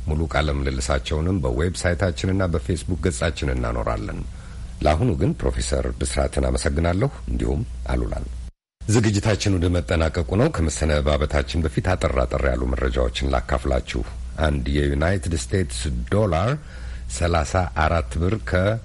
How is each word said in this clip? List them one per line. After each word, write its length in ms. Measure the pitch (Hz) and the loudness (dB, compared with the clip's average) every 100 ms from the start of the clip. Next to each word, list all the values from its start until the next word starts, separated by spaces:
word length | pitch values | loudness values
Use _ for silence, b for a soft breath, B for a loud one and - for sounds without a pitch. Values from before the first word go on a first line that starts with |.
ሙሉ 180 | - 76 80 | -2 -2 0
ቃለ 200 | 69 76 | 0 0
ምልልሳቸውንም 840 | 69 67 65 - 71 - 78 80 95 | 0 -2 -2 0 -2 0 -2 2 0
በዌብሳይታችንና 1040 | 65 60 85 87 92 87 95 85 95 95 92 | 0 0 0 0 0 2 0 0 0 0 0
በፌስቡክ 520 | 82 - 87 - 78 | 0 0 -2 0 0
ገጻችን 500 | 90 78 85 - 71 | 0 0 -2 -2 -2
እናኖራለን። 680 | 64 60 82 113 107 104 87 90 B B B B B | -2 -2 -2 -2 -4 -4 -6 -8 B B B B B
ለአሁኑ 280 | 76 78 123 76 | 2 4 2 2
ግን 160 | 120 170 | 0 2
ፕሮፌሰር 500 | 67 62 - 67 62 60 | -2 -2 -2 0 -2 -2
ብስራትን 500 | 67 - 65 - 65 | -2 0 0 2 0
አመሰግናለሁ፣ 640 | 65 71 71 82 90 135 - - | 0 0 2 2 2 0 -2 -4
እንዲሁም 360 | 60 57 69 117 - - | -2 0 0 -2 -6 -2
አሉላን። 380 | 64 57 - - - - _ _ _ | -2 -2 -4 -6 -8 -10 _ _ _
ዝግጅታችን 720 | - 104 110 101 110 98 - 95 | 0 4 4 2 2 2 2 2
ወደ 100 | 90 | 2
መጠናቀቁ 600 | 87 - 85 80 87 80 92 | 2 2 2 2 0 0 2
ነው። 140 | 147 | 2
ከመሰነባበታችን 1120 | 147 78 - 80 76 71 73 73 73 67 - | 2 -2 0 2 2 2 2 2 0 0 0
በፊት 240 | 80 - - | 0 0 0
አጠር 280 | 90 76 64 | 0 2 2
አጠር 280 | 64 64 65 | 0 2 0
ያሉ 160 | 62 62 | 0 0
መረጃዎችን 640 | 65 67 65 62 - 67 | 0 0 0 0 0 0
ላካፍላችሁ። 720 | 65 - 69 67 65 - 60 52 - - - | 0 0 -2 0 -2 -2 -6 -6 -8 -10 -2
አንድ 260 | 78 73 64 | 0 2 0
የዩናይትድ 640 | 71 71 71 80 98 - 82 | 2 2 2 2 0 0 -2
ስቴትስ 440 | - 98 82 - 78 60 60 | 0 0 0 -2 -4 -4 0
ዶላር 460 | 98 107 80 104 151 B B B B B | 2 4 2 2 -2 B B B B B
ሠላሳ 440 | - 85 85 76 92 87 - | -2 2 2 2 0 0 2
አራት 360 | 76 82 - 80 | 2 2 0 0
ብር 200 | 87 110 | 0 0
ከ 200 | - 90 95 113 | 0 2 2 0